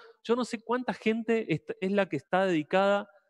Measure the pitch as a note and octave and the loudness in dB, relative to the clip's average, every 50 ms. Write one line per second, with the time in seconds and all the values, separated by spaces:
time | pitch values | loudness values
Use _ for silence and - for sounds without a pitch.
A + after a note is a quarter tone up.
0 | - - - _ - - A3+ B3 B3 - - A3+ - - A#3 B3+ B3+ - G3 - | -10 -20 -20 _ -4 -2 0 0 0 -2 -6 -8 -4 -4 -4 -2 -2 -4 -6 -2
1 | - A3 A3 A#3 A3+ A#3 A3+ A3+ A3 - D#3+ D3 - - - - F#3 F#3+ G3+ G3+ | -2 0 0 0 0 0 0 0 0 -2 -4 -4 -4 -6 -8 -6 -4 -2 0 0
2 | G3 E3+ - C#3+ - _ - F#3 F#3+ F#3+ F3+ D#3 D3+ - - F#3 G3 G3 G3+ G3+ | 0 0 -2 -6 -4 _ 0 2 2 2 2 0 0 2 2 2 4 4 2 2
3 | G#3 - - _ _ _ | 0 -4 -12 _ _ _